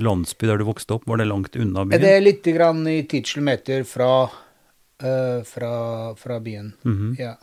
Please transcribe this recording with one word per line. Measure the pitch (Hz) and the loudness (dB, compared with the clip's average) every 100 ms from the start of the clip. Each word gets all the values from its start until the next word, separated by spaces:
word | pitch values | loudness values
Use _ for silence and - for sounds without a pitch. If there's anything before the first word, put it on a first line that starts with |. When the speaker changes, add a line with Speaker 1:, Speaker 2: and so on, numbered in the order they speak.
Speaker 1:
landsby | 110 92 87 - 113 | 0 0 -2 -2 0
der | 104 | 0
du | 107 | 0
vokste | - - | -4 -4
opp, | 113 - | -6 -2
var | 113 | -2
det | 107 | 0
langt | 101 95 123 | -2 -4 -2
unna | 107 92 98 | -2 0 2
byen? | 170 | 4
Speaker 2:
Det | 196 | 6
er | 196 | 6
litt | 202 196 | 6 4
grann | 170 160 170 160 160 | 0 4 2 2 0
i | 160 | -2
ti | 147 143 | -2 -4
kilometer | - 143 143 120 - 135 120 | -4 -2 0 0 -2 -4 -4
fra, | 127 127 131 127 - - _ _ _ _ - | 0 4 4 2 -4 -20 _ _ _ _ -8
eh, | 131 131 127 123 | -4 -2 -2 -4
fra, | 110 - 120 117 117 113 113 107 | -8 -10 -6 -6 -6 -6 -10 -12
fra | 123 117 | -10 -8
byen. | 113 104 104 - | -8 -10 -12 -6
Speaker 1:
Mhm. | 120 101 107 127 | -2 -2 -2 -6
Speaker 2:
Ja. | 120 117 | -10 -12